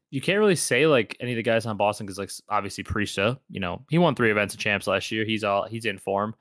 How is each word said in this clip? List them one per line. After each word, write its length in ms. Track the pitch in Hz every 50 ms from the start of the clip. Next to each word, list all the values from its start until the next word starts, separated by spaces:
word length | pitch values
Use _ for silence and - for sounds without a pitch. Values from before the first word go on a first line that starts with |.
| _ _
you 100 | 139 135
can't 180 | - - 185 208
really 180 | 214 208 180
say, 300 | 139 - - 131 123 151
like, 300 | 160 147 123 104 - - -
any 120 | - 120
of 40 | 123
the 60 | 113
guys 240 | 107 120 113 113 104
on 100 | 117 107
Boston 300 | 98 104 104 104 - 110
'cause, 120 | 98 90 95
like, 100 | 98 92
s-, 140 | - - - -
obviously 360 | 107 104 98 98 - - 95
Priestahh, 540 | - - 110 104 - - - 98 113 131 - _ _
you 100 | - 98
know, 240 | 95 87 87 - - _
he 80 | 151 170
won 160 | 175 160 123
three 160 | - 123 110
events 240 | 104 104 104 98 -
of 60 | 110
champs 260 | - 110 104 98 -
last 240 | 104 95 98 - -
year. 140 | 110 110 107
He's 200 | 110 110 104 107
all, 220 | 101 101 101 -
he's 180 | 104 113 113 110
in 140 | 110 98 92
form. 360 | - - 98 98 104 110 113 -